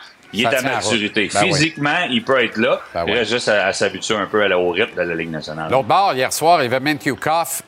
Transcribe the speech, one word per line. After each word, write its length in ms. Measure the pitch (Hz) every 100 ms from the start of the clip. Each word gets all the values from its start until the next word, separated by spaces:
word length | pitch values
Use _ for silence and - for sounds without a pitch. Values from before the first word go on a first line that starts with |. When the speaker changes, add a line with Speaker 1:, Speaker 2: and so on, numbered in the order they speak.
| - - -
Speaker 1:
il 100 | 98
Speaker 2:
Ça 80 | 127
Speaker 1:
est 40 | 135
à 20 |
Speaker 2:
tient 100 | 131
la 40 | 120
route. 40 | 98
Speaker 1:
maturité. 440 | 110 104 110 98
Speaker 2:
Ben 80 | 196
oui. 60 | 185
Speaker 1:
Physiquement, 500 | 143 160 151 147 170 175
il 120 | 123
peut 180 | 120 131
être 120 | 113 107
là. 220 | 120 185 -
Speaker 2:
Ben 120 | 85 85
Speaker 1:
Il 60 |
Speaker 2:
oui. 60 | 113
Speaker 1:
reste 100 | 107
juste 180 | 120 117
à, 160 | 104 95
à 40 |
s'habituer 440 | 92 104 92 - 110
un 100 | 95
peu 160 | 107
à 60 | 101
la, 100 | 90
au 120 | 90
rythme 240 | 87 120 -
de 60 |
la 120 | 87
Ligue 160 | 82 82
nationale. 400 | 80 76 78 80
Speaker 2:
L'autre 140 | 127 120
bord, 280 | 165 196
hier 180 | 131 127
soir, 280 | - 156 170
il 40 |
y 20 | 123
avait 140 | 127
Mintyukov 800 | 139 147 147 113 151 165 160 -